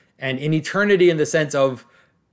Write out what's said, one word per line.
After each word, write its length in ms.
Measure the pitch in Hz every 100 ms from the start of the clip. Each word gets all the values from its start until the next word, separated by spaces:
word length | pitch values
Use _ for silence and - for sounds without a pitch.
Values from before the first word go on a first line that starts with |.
| _ _
and 200 | 135 131
in 140 | 147
eternity 560 | 156 151 190 202 196 175
in 80 | 160
the 80 | 143
sense 280 | 165 151
of 320 | 143 135 123 - _ _ _ _